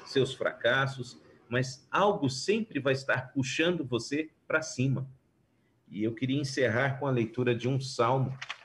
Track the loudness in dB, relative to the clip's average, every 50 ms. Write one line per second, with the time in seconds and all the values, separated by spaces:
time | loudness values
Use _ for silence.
0 | -16 -2 2 2 2 2 0 -2 -2 -2 -2 0 2 2 4 4 2 0 -2 -6
1 | -10 -12 -14 -20 -20 -20 -20 -20 _ _ 0 0 0 0 -4 -12 _ _ 2 4
2 | 4 4 4 2 0 0 -2 -2 0 0 2 0 0 -2 -4 -2 0 0 0 0
3 | 0 -2 -2 -2 -2 -4 -2 -2 -2 0 0 2 2 2 2 0 -2 -2 -2 -4
4 | -2 -2 -4 -4 -4 -4 _ _ _ _ -2 -2 -2 -2 -2 0 2 2 2 0
5 | -2 -8 -12 _ _ _ _ _ _ _ _ _ _ _ _ _ _ _ -6 -2
6 | -2 -2 -2 -2 -2 -2 0 -2 -2 -2 0 0 2 2 2 2 2 0 -2 -2
7 | -2 0 2 2 0 0 -2 0 0 2 0 2 0 0 0 0 -2 -4 0 0
8 | 2 2 4 2 0 -2 -4 -8 -10 -12 -12 -14